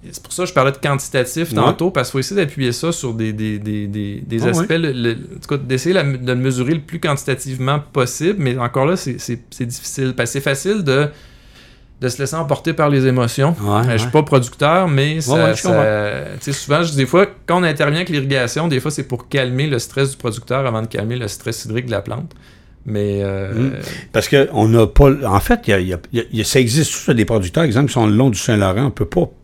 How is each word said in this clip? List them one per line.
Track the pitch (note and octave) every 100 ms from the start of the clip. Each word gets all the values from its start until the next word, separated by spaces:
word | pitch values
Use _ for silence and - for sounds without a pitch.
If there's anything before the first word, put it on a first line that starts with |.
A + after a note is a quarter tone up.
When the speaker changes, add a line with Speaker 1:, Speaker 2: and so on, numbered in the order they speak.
| -
Speaker 1:
c'est | -
pour | -
ça | -
que | F3+
je |
parlais | D3+ C3+
de | C#3
quantitatif | D3+ C#3 - C#3 B2 - E3+
Speaker 2:
Ouais. | D3+
Speaker 1:
tantôt, | C#3+ - E3+
parce | F#3 -
qu'il |
faut | C#3
essayer | B2+ G3+
d'appuyer | D#3 - B2+
ça | A#2 E3
sur | E3 B2+
des, | A2+ A2
des, | G#2+ A2 G#2+
des, | G#2 G#2+ G#2
des, | G#2 G2+ G2+ C#3
des | A2+ C#3
Speaker 2:
Ah |
Speaker 1:
aspects, | E3+ E3+
Speaker 2:
ouais. | E3
Speaker 1:
le, | D#3+
le, | B2+ A#2
en | A#2 - -
tout | -
cas, | C#3+
d'essayer | B2+ C3 E3+
la, | F#3+
de | C#3+ C3 B2
le | B2
mesurer | C3 B2+ B2 D#3+
le |
plus | C#3+ E3
quantitativement | E3 C#3 - B2+ C#3 B2+ C3 D3 C#3+
possible, | - B2 - D#3+ G#3
mais | C3+ B2+
encore | A#2+ C3 C#3
là, | F3+
c'est, | D3 A#2
c'est, | - A#2 -
c'est | - A#2+
difficile. | A#2+ - - C3 B2+
Parce | A#2+
que |
c'est | C#3
facile | C#3 C#3 F#3 G#3+
de, | D#3 C3+ D3 D3 - - - - - - - -
de | B2+
se | A#2
laisser | C3+ D#3+
emporter | D3+ D3 -
par | D#3+ D3+
les | C#3 C3
émotions. | B2+ A#2 - C#3 D#3+
Speaker 2:
Ouais, | G#2
Speaker 1:
Euh, | G#2 B2+
je | A2+
suis | A#2
Speaker 2:
ouais. |
Speaker 1:
pas | D#3
producteur, | D3+ C#3 A#2+ - C#3+ E3+ F#3
mais | C#3 C#3+ D#3+
ça, | C3
Speaker 2:
Ouais, | D3+
ouais, | A2 A2
je |
Speaker 1:
ça, | -
Speaker 2:
comprends. | A2 G#2+ G#2+ G#2 - C#3+ -
Speaker 1:
tu | -
sais, |
souvent, | C#3 - D3
je, | E3+
des | C#3+ C3
fois, | E3+ G3+ - -
quand | F3
on |
intervient | F3 D3 D3 D3+
avec | F3+
l'irrigation, | D3 C3+ C3+ A#2+ D3+ E3
des | C3
fois, | D3+
c'est | D3 B2+
pour | B2 -
calmer | C#3+ B2+ B2+ D3+
le | B2+
stress | - - C#3
du | C3+
producteur | B2 A2+ - C3 C3+
avant | A2+
de | A2+
calmer | - G#2+ B2
le | A2+
stress | - - A#2 A2
hydrique | A2 B2+
de |
la | G#2
plante. | G2+ A2 - - - - - - -
Mais, | G#2+ G#2 G2+
euh, | G2 G2 G2
Speaker 2:
Hmm. | A2 C3+ B2+ - - -
Parce | A2 -
que | C#3+ C3+
on | A2 A2
n'a | A#2 A2
pas, | - C#3+ C#3+ B2+
en | G2
fait, | - A#3 -
il |
y |
a, | G2
il | F#2
y |
a, | F2 -
il | A#2 -
y | A2
a, | G#2
ça | C#3
existe, | B2 C3+ D#3
ça, | - -
des | B2 G2+
producteurs, | A2+ F#2 D3+ E3
exemple, | A2 C#3+
qui |
sont | C3 G#2+
le | G#2
long | C3+
du | G#2
Saint-Laurent. | - G#2+ F#2+ F#2+ C3+
On |
peut | -
pas | G#2 - E3 -